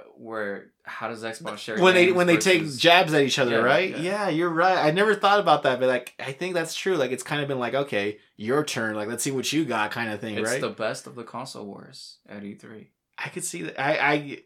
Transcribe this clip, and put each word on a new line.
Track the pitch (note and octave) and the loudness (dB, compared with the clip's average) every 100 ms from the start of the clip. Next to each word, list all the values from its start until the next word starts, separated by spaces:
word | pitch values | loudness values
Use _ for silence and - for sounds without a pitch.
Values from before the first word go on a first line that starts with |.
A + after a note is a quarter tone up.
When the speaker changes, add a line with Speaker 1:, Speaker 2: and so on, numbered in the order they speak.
| - - | -18 -18
Speaker 1:
where | A2+ A2 G2+ G2 - _ | -10 -6 -6 -6 -12 _
how | - - A2 | -16 -10 -8
does | A2+ | -8
Xbox | A2+ - D#3+ G#2 | -10 -8 -10 -10
share | - A2+ | -6 4
Speaker 2:
When | F#3 | 6
they, | F3+ F3 | 6 4
Speaker 1:
games | F3+ | 4
Speaker 2:
when | F3 | 4
they | E3 | 4
take | F#3+ F3 | 4 2
Speaker 1:
versus | D#3 B2 | 0 2
Speaker 2:
jabs | E3 F3 D#3+ | 6 6 6
at | D#3 | 2
each | C3+ C#3+ | 2 2
other, | B2 A2+ | 2 2
Speaker 1:
Yeah, | |
Speaker 2:
right? | A#2+ D#3 F#3 | 4 2 2
Speaker 1:
yeah. | C#3+ | -4
Speaker 2:
Yeah, | F3 G#3 G3 | -4 -2 -2
you're | D#3 F3 | 0 0
right. | D#3+ F#3 F3 | 2 2 4
I | D3+ | 2
never | F3 G#3+ | 2 2
thought | G#3 G3+ G3+ | 4 4 4
about | E3+ D3 | 4 4
that, | C#3 B2 | 4 2
but, | B2+ | 2
like, | B2 - - | 2 -4 -10
I | C3+ | -10
think | C3+ F#3 | -6 -4
that's | F3 D#3+ | -2 -4
true. | - G3 F3+ | -4 0 0
Like, | B2+ | 0
it's | B2+ | -2
kind | - D3 | -4 -4
of | C#3+ | -2
been | C3 | -2
like, | A#2+ | 0
"Okay, | C3+ C#3 G#2 G2+ G#2 _ - | -2 0 0 -2 -4 _ -8
your | G#2+ C#3+ | 0 0
turn. | D3 B2+ A2 G#2+ | 0 -2 -2 -4
Like, | G#2+ | -4
let's | A#2+ | -4
see | C#3+ | -4
what | C3 A#2+ | -2 -2
you | D3 C#3 | -2 0
got," | A2+ G#2+ | -2 -2
kind | A#2 A2+ | -4 -6
of | G#2 | -6
thing, | A2 G#2 | -6 -4
Speaker 1:
It's | A2 | -2
Speaker 2:
right? | C3 | -2
Speaker 1:
the | A2+ | -4
best | G#2 A2+ C3 C3 | -4 -6 -6 -12
of | |
the | B2+ | -16
console | A2+ A#2 C3+ A#2+ G#2 | -14 -12 -12 -12 -14
wars | - - - - - _ | -14 -18 -20 -20 -20 _
at | G#2 | -14
E | G2+ | -14
three. | - A2+ G#2+ G#2 _ _ - | -16 -18 -20 -20 _ _ -12
Speaker 2:
I | C#3+ | -10
could | F3+ | -8
see | F3 E3+ | -10 -8
that. | D#3 - | -10 -4
I, | C#3 D#3 D3 | -2 0 2
I, | D3+ C#3+ - | 0 -4 -14